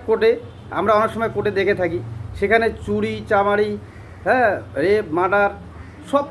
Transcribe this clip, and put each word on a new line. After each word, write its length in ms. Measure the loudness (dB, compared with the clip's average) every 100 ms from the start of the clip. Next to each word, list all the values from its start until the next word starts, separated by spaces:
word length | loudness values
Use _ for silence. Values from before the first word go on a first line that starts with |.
| 0
কোর্টে 340 | 2 4 2 -4 -16 -8
আমরা 220 | -2 2
অনেক 180 | 4 2
সময় 180 | 0 -4
কোর্টে 220 | -2 -2
দেখে 240 | 0 2 2
থাকি, 240 | 0 -2 -6 -12 -10 -4
সেখানে 340 | 2 2 2 -2 -4
চুরি, 400 | -2 -2 -4 0
চামারি, 480 | 2 4 2 0 -4 -10 -18 -18 -6
হ্যাঁ, 380 | 0 4 4 0 -4 -2
রেপ, 300 | 2 2 0
মার্ডার 380 | 0 2 4 2 -2 -14 -16 -18 -18 -2
সব 140 | -2 0